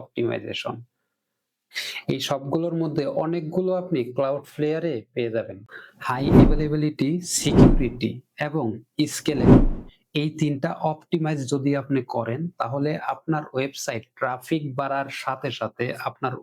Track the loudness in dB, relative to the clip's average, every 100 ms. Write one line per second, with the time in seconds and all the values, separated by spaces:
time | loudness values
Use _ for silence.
0 | -6 -4 -4 -4 -6 -8 -8 -10 -14 _
1 | _ _ _ _ _ _ _ -12 -10 -10
2 | -6 -4 -2 -4 -2 -2 -2 -2 -2 -2
3 | -2 -2 -2 -2 -4 -2 -2 -2 -2 -4
4 | -2 -2 -2 -2 -8 -4 -2 -2 -4 -6
5 | -8 -6 -4 -4 -6 -12 -18 -20 -20 -14
6 | -6 -2 6 10 10 8 2 0 -2 0
7 | -2 -2 -4 -2 2 8 8 8 2 -2
8 | -6 -6 -14 -8 -4 -2 -4 -6 -10 -4
9 | -4 -2 -4 2 8 10 8 2 -8 -20
10 | _ -2 -2 0 -2 0 -4 -4 -4 -4
11 | -4 -2 0 -2 -2 -2 0 -2 0 -2
12 | -2 -4 -4 -4 -6 -6 -6 -2 -2 -4
13 | -6 -8 -4 -4 -4 -4 -6 -6 -8 -8
14 | -8 -6 -6 -6 -4 -4 -4 -6 -4 -2
15 | -4 -8 -8 -6 -6 -6 -8 -6 -6 -6
16 | -8 -6 -8 -6